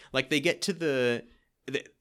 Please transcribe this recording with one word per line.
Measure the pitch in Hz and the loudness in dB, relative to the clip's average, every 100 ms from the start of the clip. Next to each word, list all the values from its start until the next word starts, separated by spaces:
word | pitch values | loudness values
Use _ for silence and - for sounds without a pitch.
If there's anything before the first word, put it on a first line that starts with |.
| - | -6
Like, | 131 131 | -2 0
they | 151 | 2
get | 160 165 | 2 0
to | - | -2
the, | 170 165 135 123 117 - - _ _ - | -2 0 2 2 0 -6 -20 _ _ -8
th-, | 135 - _ | -8 -8 _